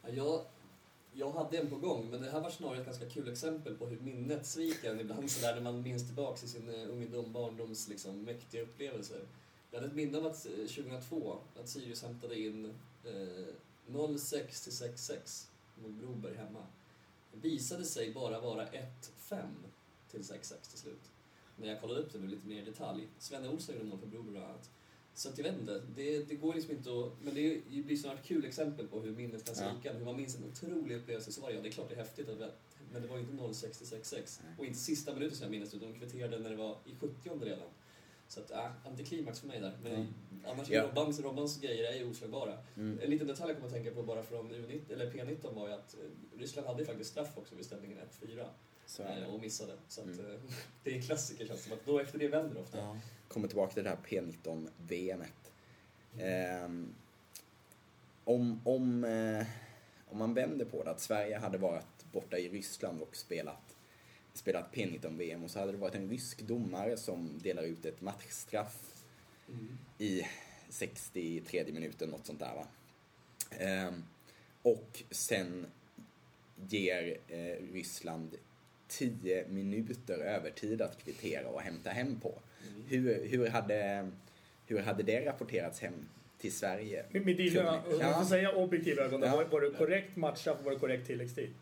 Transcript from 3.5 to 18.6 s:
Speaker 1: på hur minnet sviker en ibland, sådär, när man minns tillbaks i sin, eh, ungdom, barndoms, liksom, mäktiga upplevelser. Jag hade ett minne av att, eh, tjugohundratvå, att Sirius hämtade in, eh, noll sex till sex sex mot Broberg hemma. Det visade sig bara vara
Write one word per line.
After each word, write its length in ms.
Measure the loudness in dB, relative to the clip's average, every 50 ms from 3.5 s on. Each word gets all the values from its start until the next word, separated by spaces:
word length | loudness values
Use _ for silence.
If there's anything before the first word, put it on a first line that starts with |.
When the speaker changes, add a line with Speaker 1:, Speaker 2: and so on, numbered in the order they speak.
| 0 0 -4 -6 -6
Speaker 1:
på 100 | -4 -4
hur 120 | -4 -4 -4
minnet 460 | -4 -6 -4 -2 0 0 0 -2 -2
sviker 460 | -4 -2 2 2 2 2 2 0 -2
en 80 | -2 0
ibland, 320 | -2 -4 -2 -2 0 0
sådär, 240 | 0 2 2 2 2
när 60 | 2
man 200 | 0 -2 -2 -2
minns 240 | -2 -2 -2 -2 -2
tillbaks 380 | -4 -2 -2 -2 -2 -2 -4 -6
i 40 |
sin, 220 | -8 -8 -8 -6 -6
eh, 200 | -6 -6 -4 -4
ungdom, 440 | -4 -4 -4 -4 -2 -4 -4 -2 -2
barndoms, 540 | -2 -2 -2 -2 -4 -6 -6 -4 -6 -6 -6
liksom, 340 | -8 -8 -6 -8 -6 -6 -6
mäktiga 380 | -6 -6 -8 -10 -8 -6 -6
upplevelser. 580 | -6 -6 -6 -6 -6 -4 -4 -6 -6 -6 -8 -10 -10 -12 -16 -20 -20 -20 -20 -20 -18 -8
Jag 80 | -6 -4
hade 80 | -4 -2
ett 60 | 0
minne 220 | 2 2 2 2
av 80 | 2 2
att, 200 | 2 0 -2 -6
eh, 220 | -6 -4 -4 -4
tjugohundratvå, 720 | -4 -4 -4 -4 -4 -4 -6 -4 -2 -2 0 0 0 -4 -4 -8 -14 -14 -12 -8
att 60 | -6
Sirius 340 | -6 -6 -6 -6 -6 -6 -6
hämtade 360 | -6 -8 -6 -6 -4 -2 0
in, 340 | 0 -2 -2 -2 -6 -6 -8 -10 -14 -18 -20 -12 -10
eh, 400 | -8 -6 -4 -4 -4 -6 -6 -6 -8 -8 -12 -16 -20 -20 -20 -12
noll 320 | -6 0 0 2 2 2 0
sex 420 | 0 0 0 0 -2 -2 -8 -10
till 120 | -8 -6 -6
sex 320 | -4 -4 -4 -4 -4 -4
sex 420 | -4 -4 -6 -6 -8 -10 -10 -10 -12 -20 -20 -20 -20 -18 -12 -10
mot 80 | -10
Broberg 440 | -8 -8 -6 -6 -6 -6 -6 -6 -6
hemma. 240 | -6 -8 -8 -8 -10 -12 -14 -16 -20 -20 -20 -20 -20 -20 -20 -20 -20 -20 -18 -16
Det 60 | -2 0 2
visade 340 | 2 2 0 0 -2 -2 -2
sig 280 | -2 0 0 0 -2 0
bara 260 | -2 0 0 0 0
vara 280 | 0 0 0 0